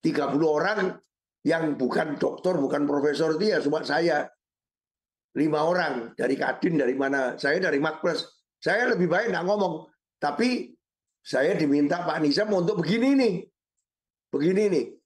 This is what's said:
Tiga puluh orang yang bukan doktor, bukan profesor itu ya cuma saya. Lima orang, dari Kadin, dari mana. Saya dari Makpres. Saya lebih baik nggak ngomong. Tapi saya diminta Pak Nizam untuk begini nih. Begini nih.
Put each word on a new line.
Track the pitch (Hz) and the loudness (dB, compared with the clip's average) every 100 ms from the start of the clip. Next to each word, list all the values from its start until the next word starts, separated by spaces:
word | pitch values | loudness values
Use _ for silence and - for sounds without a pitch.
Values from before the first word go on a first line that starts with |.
| 165 | 0
Tiga | 147 135 | -2 -2
puluh | 139 160 151 | 0 2 2
orang | 180 214 190 - _ _ _ _ | 0 0 -4 -6 _ _ _ _
yang | 135 165 160 | -2 0 0
bukan | 143 127 - 156 139 | -2 -2 -2 -4 -2
doktor, | - - 180 175 | -2 -2 -2 0
bukan | 135 143 143 | 0 0 0
profesor | 143 147 139 160 156 | 0 0 0 0 0
itu | 214 | 0
ya | 165 | 0
cuma | 143 151 | 0 -2
saya. | - 147 170 147 139 _ _ _ _ _ _ _ _ _ _ | -2 0 2 0 -2 _ _ _ _ _ _ _ _ _ _
Lima | 131 156 151 156 | -2 0 2 2
orang, | 180 160 123 113 | 2 0 -4 -8
dari | - 120 139 | -4 -2 0
Kadin, | 131 131 180 160 | -2 -2 0 2
dari | 123 | 0
mana. | 135 135 139 127 - | 0 0 0 -2 -2
Saya | 139 170 | -2 0
dari | 180 139 | 0 0
Makpres. | 156 156 180 151 - _ _ _ | -2 -2 -4 -4 -8 _ _ _
Saya | 151 202 247 | -2 0 0
lebih | 202 180 | 0 2
baik | 175 226 | 2 0
nggak | 170 175 | -2 0
ngomong. | 208 185 165 - _ _ _ | 0 0 -4 -14 _ _ _
Tapi | 147 143 247 247 - - _ _ _ _ | -4 0 0 0 -6 -16 _ _ _ _
saya | - 127 147 190 | -4 0 2 2
diminta | 151 143 147 175 170 | 2 2 2 0 -2
Pak | 156 | 0
Nizam | 151 147 214 | 0 2 0
untuk | 196 170 175 160 | 2 0 0 0
begini | 226 262 277 | 2 4 4
nih. | 233 180 - _ _ _ _ _ _ _ _ | 2 0 -8 _ _ _ _ _ _ _ _
Begini | 139 156 190 214 | -2 0 2 2
nih. | 160 113 - | 0 -2 -10